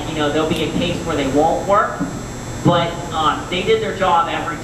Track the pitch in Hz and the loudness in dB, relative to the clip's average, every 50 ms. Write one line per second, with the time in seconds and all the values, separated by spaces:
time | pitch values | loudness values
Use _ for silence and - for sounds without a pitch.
0 | - 156 156 156 147 147 151 156 160 156 160 160 156 - - - 170 175 170 - | -4 -4 -2 0 0 2 2 2 0 0 0 0 -2 -2 0 0 0 0 -2 -2
1 | - 165 151 143 139 135 139 147 160 165 165 - - 185 202 214 - - - - | -2 -2 -2 -2 0 2 2 4 4 4 2 0 2 4 4 4 4 2 -2 -4
2 | 277 - - - - - - - - - - - - 170 175 - - - - - | -6 -6 -6 -8 -8 -10 -10 -10 -10 -8 -8 2 4 4 4 4 2 0 -4 -6
3 | - - - - - - - - - - 180 185 208 220 220 220 208 196 180 185 | -8 -4 -2 0 0 0 0 0 -4 -4 -4 -2 2 2 2 2 0 -2 -2 0
4 | 185 175 170 175 180 - - - - - - - | 2 4 4 2 2 0 -2 -4 -4 -4 -6 -4